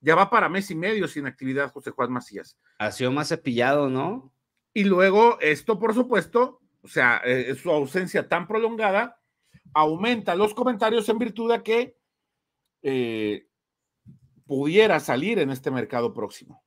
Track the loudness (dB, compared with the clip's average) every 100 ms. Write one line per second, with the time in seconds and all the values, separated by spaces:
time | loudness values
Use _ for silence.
0 | 4 4 6 4 2 -2 -6 -6 -4 -2
1 | -4 -6 -10 -8 -6 -4 -4 -6 -14 -6
2 | -4 -4 -10 -16 -16 _ _ _ -6 -2
3 | -2 -2 -4 -4 -4 0 2 2 0 -2
4 | -4 -6 -12 _ _ _ _ -2 2 4
5 | 4 6 4 4 0 0 -2 -2 0 0
6 | 0 0 0 0 0 -4 _ _ -8 2
7 | 2 2 0 -2 -2 -6 -2 0 0 -4
8 | -2 -4 -2 -4 -2 -2 -2 -2 0 0
9 | -2 -8 _ _ _ _ _ 2 2 2
10 | 0 -2 -2 0 0 0 -2 0 0 0
11 | 0 -2 -2 -4 -2 -2 0 -2 -2 _
12 | _ _ _ _ _ _ _ _ -4 -2
13 | -2 -2 -4 -4 _ _ _ _ _ _
14 | _ -20 _ _ _ -2 2 4 6 4
15 | 2 -2 0 0 -2 -2 -4 -4 -4 -4
16 | -4 -4 -12 -12 -20 -20